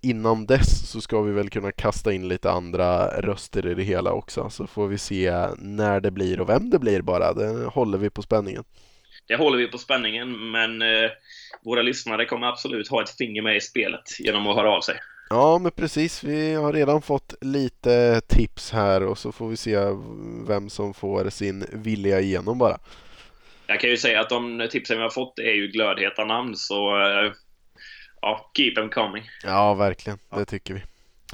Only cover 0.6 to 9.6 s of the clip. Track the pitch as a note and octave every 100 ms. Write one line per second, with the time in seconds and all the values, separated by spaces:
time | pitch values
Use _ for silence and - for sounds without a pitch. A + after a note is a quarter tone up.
0.6 | - - - A2+ - A2 G#2 G2+ G2+ G#2+
1.6 | G2+ - A2 - A2 F#2+ F#2 F#2 F#2 F2+
2.6 | F2 F2+ F2+ F2+ F#2+ - - G2 - G#2
3.6 | F2+ F2+ G2 F2+ F2+ F2 - - - -
4.6 | G2 - G2+ G2+ - F#2+ F#2 F2 F#2 E2
5.6 | G2 G#2 G#2 G2 G2+ F#2+ F#2 F2+ F#2 A#2
6.6 | A#3+ G3 A#2 G2 E2+ - - - G#2+ A#2
7.6 | A#2+ C3+ A2+ G2 G#2 - G#2 A2 G2 F#2+
8.6 | - - - _ _ - - A#2 D3+ B2